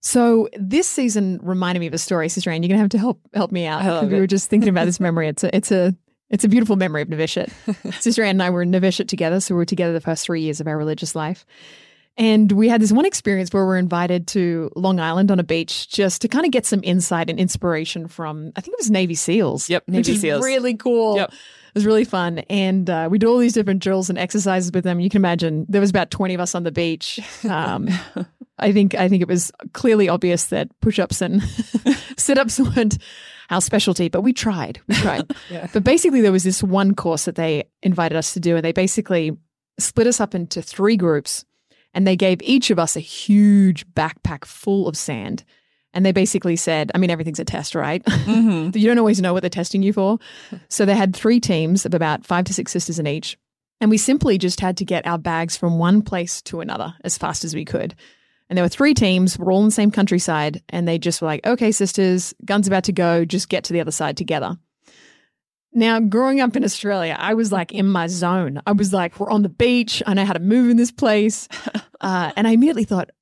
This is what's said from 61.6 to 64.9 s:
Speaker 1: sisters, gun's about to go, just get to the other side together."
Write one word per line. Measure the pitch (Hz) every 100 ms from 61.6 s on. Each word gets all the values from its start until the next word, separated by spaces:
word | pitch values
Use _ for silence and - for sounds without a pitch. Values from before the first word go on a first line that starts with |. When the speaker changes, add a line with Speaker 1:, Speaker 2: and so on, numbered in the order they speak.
| 226
Speaker 1:
sisters, | 214 196 - 190 185 175 -
gun's | - 202 196
about | 190
to | 185
go, | 185 175 170
just | 165 175 -
get | 185
to | -
the | 170
other | 156
side | 160 151 147
together." | 165 160 117 175 _ _ _